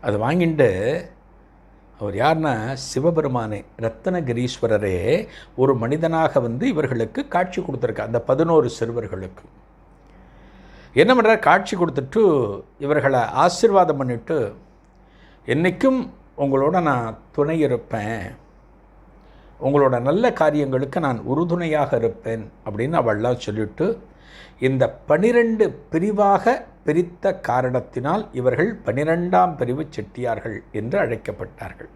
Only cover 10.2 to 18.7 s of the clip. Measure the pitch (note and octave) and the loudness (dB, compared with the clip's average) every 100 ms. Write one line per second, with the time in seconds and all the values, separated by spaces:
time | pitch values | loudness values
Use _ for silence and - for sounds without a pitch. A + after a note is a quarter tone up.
10.2 | - - - - - - - - F#3+ B3+ | -20 -20 -20 -20 -20 -20 -2 4 6 6
11.2 | G#3+ A3 F#3 F3+ G3 F#3+ E3+ C3+ B2+ A3 | 4 4 6 4 2 -2 -2 -2 -2 2
12.2 | G#3 D3 A2 G2 - _ C#3+ D3 C#3 C3 | 4 4 0 -6 -12 _ -2 2 2 2
13.2 | A2+ B2+ E3 F3 A3+ G3 F3 C#3+ B2+ A#2+ | 0 2 2 4 4 4 4 0 -2 -6
14.2 | - D#3+ G#2+ A#2 - _ _ _ - _ | -4 -4 -4 -8 -20 _ _ _ -20 _
15.2 | - - - C3 F3+ F3+ C4+ C4 - - | -20 -20 -4 0 0 2 2 2 -4 -12
16.2 | - - C#3 C3+ C#3 F3+ D#3+ B2+ A#2 A2 | -20 -4 0 2 2 2 2 0 -2 -8
17.2 | - - D3 D#3+ C#3+ A#2+ - A2+ G#2 A#2 | -10 -2 -2 0 0 0 -4 -6 -4 -6
18.2 | F#2+ - - _ _ | -8 -14 -20 _ _